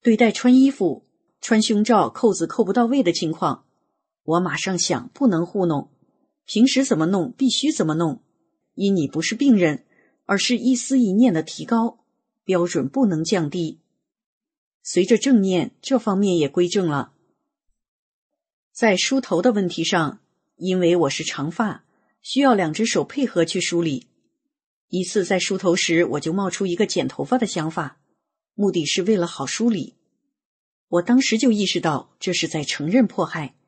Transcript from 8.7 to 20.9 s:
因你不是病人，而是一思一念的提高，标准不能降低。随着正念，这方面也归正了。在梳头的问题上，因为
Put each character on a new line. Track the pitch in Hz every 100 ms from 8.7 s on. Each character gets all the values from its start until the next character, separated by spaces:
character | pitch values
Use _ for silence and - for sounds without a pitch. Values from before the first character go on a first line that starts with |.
因 | - 196 196
你 | 139
不 | 156
是 | 160
病 | 220 277
人， | 214 165 147 _ _ _ _
而 | - 196
是 | - 247
一 | 247
思 | 247 - 269
一 | 220
念 | 196 254
的 | 160
提 | 156 -
高， | 156 226 226 - _ _ _ _
标 | - 185 175
准 | 160 131
不 | 269
能 | 233 160
降 | 165 190 147
低。 | 180 160 - _ _ _ _ _ _ _ _ _ _
随 | - 180
着 | 185 226
正 | 269 240
念， | 190 185 - _
这 | - 262
方 | 220 190
面 | 202 175
也 | 139
归 | 175 180
正 | 202 175
了。 | 143 - _ _ _ _ _ _ _ _ _ _ _ _ _ _ _ _
在 | - 226 180
梳 | - 269
头 | - 170
的 | 247
问 | 208 180
题 | 165
上， | 165 180 151 - _ _ _ _
因 | 185 185
为 | 170